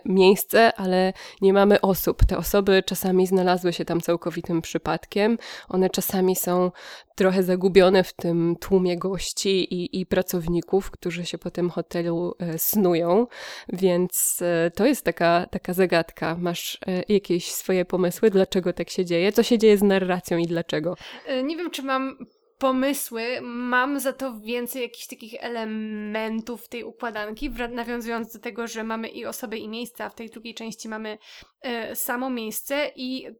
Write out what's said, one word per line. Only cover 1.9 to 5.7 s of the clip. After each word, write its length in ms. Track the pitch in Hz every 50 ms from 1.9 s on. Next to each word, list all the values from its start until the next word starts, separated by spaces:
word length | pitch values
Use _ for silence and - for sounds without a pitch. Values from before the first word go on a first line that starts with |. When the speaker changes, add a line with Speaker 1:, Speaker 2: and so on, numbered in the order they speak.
| 190 170 - 175 - - -
Speaker 1:
Te 120 | - 190 -
osoby 460 | 170 - - 202 196 202 196 190 190
czasami 420 | - 185 - - 190 185 185 185 180
znalazły 460 | 190 190 180 180 180 185 180 180 170
się 120 | - 170
tam 160 | - 165 170
całkowitym 600 | 165 - 170 170 - 170 165 170 - - 175 165
przypadkiem. 760 | 165 - - 165 - - 160 160 - - - 208 202 220 233 220 - - - - -
One 200 | -